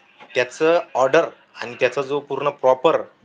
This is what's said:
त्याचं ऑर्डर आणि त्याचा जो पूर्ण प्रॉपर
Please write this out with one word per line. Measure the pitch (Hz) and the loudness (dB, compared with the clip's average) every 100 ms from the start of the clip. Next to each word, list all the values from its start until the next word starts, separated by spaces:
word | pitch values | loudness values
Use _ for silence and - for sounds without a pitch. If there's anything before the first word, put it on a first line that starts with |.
| _ _ - - | _ _ -6 -4
त्याचं | 123 - 160 170 - 117 | -4 0 2 2 0 0
ऑर्डर | 131 165 160 - _ - | 2 2 2 -8 _ -14
आणि | 117 120 | -14 -2
त्याचा | 123 143 | -2 -2
जो | 131 143 | -4 -6
पूर्ण | 143 135 143 | -6 -6 -6
प्रॉपर | - 131 127 165 135 - _ | 0 0 2 2 0 -4 _